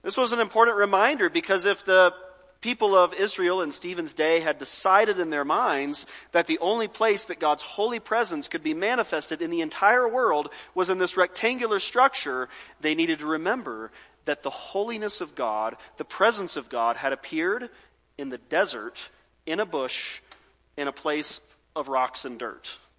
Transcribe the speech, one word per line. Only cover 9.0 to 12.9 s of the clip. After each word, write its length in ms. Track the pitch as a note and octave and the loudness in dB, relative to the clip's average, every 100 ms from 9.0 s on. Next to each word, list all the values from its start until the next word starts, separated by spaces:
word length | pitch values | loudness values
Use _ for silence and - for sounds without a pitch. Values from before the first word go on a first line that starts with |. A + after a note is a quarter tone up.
| G#3+ D#3 - D#3 | -2 -4 -4 -6
in 100 | E3+ | -4
the 100 | E3+ | -2
entire 480 | D#3+ - G3 B3 A#3+ | -4 2 4 4 2
world 400 | A#3+ A#3 D3+ D3 - - | 2 2 2 -2 -12 -8
was 160 | F3+ F3+ | -2 0
in 80 | F#3 | 2
this 180 | F3+ F#3+ | 0 2
rectangular 640 | F3+ - A3+ B3+ A3+ G3+ | 0 2 -2 0 -2 -2
structure, 680 | - A#3+ C4 - D3 C3 B2+ - - - | 0 4 4 2 -4 -4 -6 -10 -20 -4
they 160 | D#3 | -2